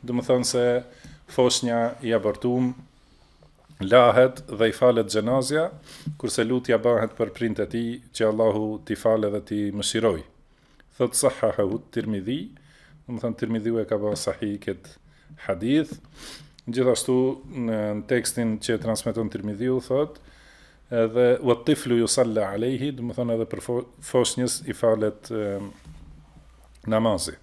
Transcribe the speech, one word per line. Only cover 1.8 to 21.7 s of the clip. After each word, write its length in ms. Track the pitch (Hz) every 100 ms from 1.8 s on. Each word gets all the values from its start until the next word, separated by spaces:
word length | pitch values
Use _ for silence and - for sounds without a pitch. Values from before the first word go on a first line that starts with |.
| 117 120
i 100 | 123
abortuar 600 | 113 107 104 123 123 127 127 - _ _ _ _ _ - _ _ -
lahet 640 | 95 120 120 110 127 127 -
dhe 220 | 107 113
i 40 |
falet 340 | 110 127 117 101
xhenazja, 640 | 107 107 131 127 151 170 - - - - -
kurse 260 | 120 -
lutja 340 | 113 127 127 113
bëhet 360 | 117 117 110 -
për 120 | 110
prindët 360 | - 117 104 101
e 40 |
tij, 280 | 117 117 123 -
që 140 | - 110
Allahu 500 | 107 113 104 107 107 -
t'i 100 | 104
falë 340 | 117 110 107
dhe 100 | 101
t'i 220 | 98 104 104
mëshiroj. 500 | 101 104 113 110 85 76 _ _ _ _ _ _ _
Thot 180 | 123
sahahu 680 | - 139 - 113 92 101 110 -
Tirmidhi, 600 | - 107 104 95 139 208 - - - - - -
do 80 |
të 60 | 120
thonë 180 | 120 110
Tirmidhiu 400 | 110 113 107 113
e 60 |
ka 120 | 107 107
bërë 200 | 104 107
sahih 420 | - - 107 101
kët 360 | - 98 - - _ _ _ - -
hadith. 520 | 92 110 147 151 - - - - - - -
Gjithashtu 800 | - 117 127 117 - 127 131 135 -
në, 280 | 147 117 110 107 104
në 60 | 104
tekstin 520 | 123 120 - 113 107
që 140 | - 113
transmeton 520 | 113 110 - 110 110
Tirmidhiu 500 | 107 101 101 123 127
thot, 380 | 123 131 151 - - - - - - _ _
edhe 460 | 120 113 113 123 127
"wa 140 | 123 120
tiflu 300 | 120